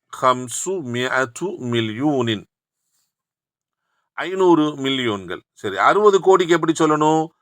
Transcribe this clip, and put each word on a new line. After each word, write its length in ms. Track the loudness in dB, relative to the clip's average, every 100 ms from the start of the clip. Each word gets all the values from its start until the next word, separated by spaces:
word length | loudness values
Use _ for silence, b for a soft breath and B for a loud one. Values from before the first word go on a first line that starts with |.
| _ -2
ஹம்சு 600 | 0 0 -4 -10 -8 -8
மிஅத்து 760 | -6 -6 -4 -2 -4 -6 -10 -8
மில்யூனின். 840 | -4 -2 -2 -4 -2 0 -2 -4 -8 _ _ _ _ _ _ _ _ _ _ _ _ _ _ _ _
ஐந்நூறு 640 | -10 -6 0 4 4 2 -2
மில்லியன்கள். 640 | -4 -2 -2 -4 -6 -12 -14
சரி. 240 | _ -6 0
அறுபது 440 | 2 4 4 4
கோடிக்கு 340 | 4 4 4
எப்படி 180 | 2 0 0
சொல்லணும்? 480 | 2 2 2 2 -2 _